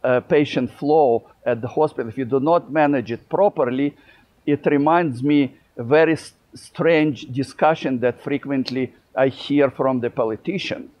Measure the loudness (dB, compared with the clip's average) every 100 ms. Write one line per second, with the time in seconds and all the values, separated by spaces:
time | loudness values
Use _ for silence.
0 | 2 0 2 2 2 -2 -4 -6 0 4
1 | 4 2 -4 _ -4 -4 -4 0 -2 -2
2 | -8 -6 -2 0 2 0 0 0 2 0
3 | -2 -8 _ 0 0 2 -2 0 -4 -6
4 | _ _ _ _ -2 0 2 2 2 2
5 | 0 -2 0 2 2 -4 _ -12 0 4
6 | 4 0 -4 _ _ -20 -20 -2 2 2
7 | 2 -2 -8 -8 -8 0 0 0 -2 -2
8 | -2 -2 -6 -6 -4 -4 -4 -4 -6 _
9 | _ 0 0 -2 -2 2 2 0 -2 -2
10 | -4 -2 -4 -4 -6 -6 -6 -10 -12 _